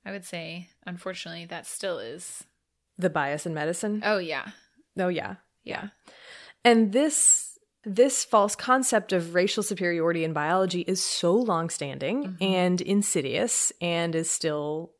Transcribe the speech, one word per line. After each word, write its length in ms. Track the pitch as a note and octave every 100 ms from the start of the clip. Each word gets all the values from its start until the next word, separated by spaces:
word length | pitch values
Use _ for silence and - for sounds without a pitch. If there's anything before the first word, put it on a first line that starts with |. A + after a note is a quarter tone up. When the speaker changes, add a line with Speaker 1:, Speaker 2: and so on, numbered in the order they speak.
Speaker 1:
I 80 | G3
would 120 | G3 F3+
say, 420 | E3+ D#3+ E3+ F3 _ -
unfortunately, 600 | F3 F#3 F#3 - E3+ E3+
that 200 | E3+ -
still 320 | - G3 D#3
is. 460 | A2+ E3 - - - _ _ _ _ -
Speaker 2:
The 100 | F3+
bias 380 | D3+ C#3 D3+ F3
in 80 |
medicine? 480 | D#3 D3+ F3 G#3 G#3+
Speaker 1:
Oh, 140 | G#3 G#3
yeah. 320 | E3 C#3 - - _ _ _ -
Speaker 2:
Oh, 100 | F3+
yeah. 280 | E3+ F#3+ F#3+ _ _
Speaker 1:
Yeah. 240 | - - G#3 - - - - - - _
Speaker 2:
And 300 | A#3+ A3+ A3
this 600 | A#3 D4+ - - - - - _ _
this 400 | G#3+ G3 C4 -
false 300 | - A3 G#3
concept 580 | - - C4 B3+ A3 -
of 220 | F#3 E3
racial 280 | F3 F#3+ -
superiority 600 | G3+ F#3+ F3+ E3+ E3 E3
in 100 | D#3+
biology 500 | D3+ D3+ F#3 F#3 F3+
is 200 | E3+ F#3
so 300 | - - E3+
longstanding 880 | G#3 A#3 E3 E3 - C#3 C#3 C#3+ B3+
Speaker 1:
Mm-hmm. 200 | G3+ F3
Speaker 2:
and 360 | F#3+ F#3 F3+ F3+
insidious 920 | - G3+ G3+ E3+ C3+ - A#3 - - -
and 340 | F3 E3+ E3+
is 160 | D#3+ D#3+
still, 640 | - D#3+ D3+ D3 D#3 E3 _